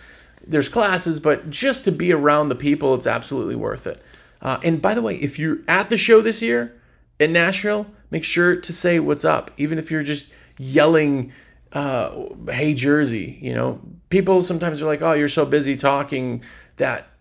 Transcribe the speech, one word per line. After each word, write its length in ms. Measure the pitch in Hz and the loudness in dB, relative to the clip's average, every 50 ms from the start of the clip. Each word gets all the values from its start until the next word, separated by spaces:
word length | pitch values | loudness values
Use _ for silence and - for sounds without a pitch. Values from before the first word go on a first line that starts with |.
| - - - - - - _ _ - | -20 -20 -20 -20 -20 -20 _ _ -8
There's 240 | - 156 147 131 - | -2 0 0 0 0
classes, 520 | - 233 208 196 185 175 - 170 156 147 | 0 0 2 2 2 0 0 -2 -4 0
but 300 | 156 151 143 - - 156 | 2 2 2 2 -2 -8
just 340 | 139 - 247 277 247 - - | -6 -2 -2 0 -2 0 -2
to 80 | 196 | -2
be 200 | 156 - 170 175 | -2 0 0 0
around 360 | 165 147 143 147 147 151 151 143 | 2 2 2 2 2 2 2 0
the 80 | 123 | -2
people, 380 | 120 143 143 147 147 147 131 131 | -2 0 0 0 2 2 0 0
it's 120 | 123 - | 2 0
absolutely 480 | 113 113 117 - - 135 127 98 95 120 | -2 -2 -2 -4 -6 -6 -6 -4 -4 -6
worth 320 | 113 107 104 110 117 - | -6 -6 -6 -8 -8 -8
it. 160 | 90 - - - - - - - _ _ _ | -10 -12 -12 -16 -20 -20 -20 -20 _ _ _
Uh, 160 | - 131 127 - | -6 -6 -4 -2
and 200 | - 165 165 147 | 0 0 0 2
by 100 | - 190 220 | 0 0 0
the 80 | 240 | 0
way, 140 | 226 214 180 | -2 -4 -4
if 220 | - 143 143 - 151 | -4 -6 -6 -4 -4
you're 200 | 156 160 - - - - | -4 -4 -4 -4 0 0
at 200 | 170 190 202 - | 2 2 2 0
the 80 | 233 | 0
show 240 | 180 - 233 226 220 | 0 4 6 6 6
this 220 | 214 226 220 - | 6 4 0 -2
year 360 | 226 233 240 240 233 233 - - _ _ _ _ _ _ _ - | -2 -2 -2 -2 -4 -6 -12 -18 _ _ _ _ _ _ _ 0
in 120 | 151 160 | 2 2
Nashville, 540 | 165 175 170 190 190 - 208 208 214 208 208 - - - _ _ | 4 2 2 2 0 -2 -2 -2 -2 -2 -4 -8 -14 -20 _ _
make 140 | 160 165 160 | -8 -6 -4
sure 320 | - - 170 175 180 180 | -2 0 2 2 2 2
to 160 | 180 - - | 0 -4 -8
say 260 | 165 - - 175 175 165 | -6 -2 0 2 2 2
what's 260 | 147 147 147 147 156 | 2 0 0 0 2
up, 280 | 160 147 123 - - - | 2 2 2 -2 -6 -6
even 220 | - 143 151 165 156 | -6 -4 -4 -4 -6
if 120 | 156 - | -4 -4
you're 120 | 160 156 | -4 -4
just 300 | 143 143 151 143 - - - - - _ _ - | -2 -4 -6 -6 -8 -14 -20 -20 -20 _ _ -16
yelling, 760 | 131 131 135 151 147 165 165 156 151 143 139 135 120 123 - - _ _ _ _ _ _ | -10 0 4 4 6 6 6 4 4 2 0 -2 -4 -8 -12 -20 _ _ _ _ _ _
uh, 400 | - 143 143 139 131 117 92 - - - - - - - 117 - | -6 -6 -4 -2 -2 -4 -4 -4 -6 -10 -12 -12 -14 -12 -10 -8
"Hey, 260 | 123 127 151 151 147 | -4 -2 0 0 0
Jersey," 640 | 123 127 143 147 151 147 123 117 101 82 - - - | 2 2 4 4 4 2 0 -2 -4 -6 -8 -12 -10
you 140 | - 127 120 | -10 -6 -4
know. 260 | 117 123 127 - - - - - - _ _ | -2 -4 -4 -4 -8 -14 -20 -20 -20 _ _
People 340 | 175 196 185 190 190 185 | 0 2 4 4 4 2
sometimes 400 | 180 - 175 160 175 170 156 143 | 2 0 -2 -4 -4 -4 -4 -4
are 40 | 156 | -2
like, 160 | 156 151 151 | -4 -2 0
"Oh, 100 | 160 165 | 0 2
you're 160 | 156 151 147 143 | 2 2 2 2
so 160 | - 160 147 | 0 0 2
busy 320 | 135 147 151 139 139 135 | 2 2 2 2 0 -2
talking 680 | - 143 139 139 139 143 - 143 131 127 127 117 120 - - - - - _ _ | 0 2 2 2 2 -2 -4 -4 -4 -4 -4 -6 -8 -10 -14 -20 -20 -20 _ _
that 320 | - 139 131 117 - - - _ _ | -2 -2 -2 -2 -6 -10 -16 _ _